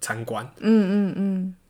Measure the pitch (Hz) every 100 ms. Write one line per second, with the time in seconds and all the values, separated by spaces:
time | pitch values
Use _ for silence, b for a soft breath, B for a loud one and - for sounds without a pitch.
0 | - 113 117 110 120 - 214 220 190 202
1 | 190 - 196 190 185 -